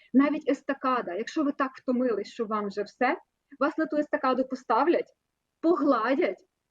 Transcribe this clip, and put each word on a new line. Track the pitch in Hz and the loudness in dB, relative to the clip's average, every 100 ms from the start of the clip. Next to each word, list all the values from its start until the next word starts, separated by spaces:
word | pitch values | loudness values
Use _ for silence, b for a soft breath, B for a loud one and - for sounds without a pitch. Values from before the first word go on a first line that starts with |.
| b | b
навіть | 247 294 302 - | 2 4 0 -2
естакада. | 277 - 269 262 247 196 | -4 -2 -4 0 -2 -2
Якщо | 175 233 320 | -6 -6 -2
ви | 285 | -2
так | - 277 - | -2 -4 -4
втомились, | - 240 254 202 208 | -4 0 0 -2 -4
що | - 214 | -8 -4
вам | 214 202 | -4 -4
вже | 202 | -6
все, | 202 - 254 359 _ _ _ 277 | -8 -2 -2 -2 _ _ _ -2
вас | 285 320 | -2 0
на | 311 | -2
ту | 302 | -2
естакаду | 294 285 262 262 262 | -2 0 0 0 -2
поставлять, | 254 - 226 294 247 - _ _ _ _ _ | -6 0 2 4 2 0 _ _ _ _ _
погладять, | 330 339 285 240 226 277 285 - _ _ _ | 0 2 2 2 2 0 0 -2 _ _ _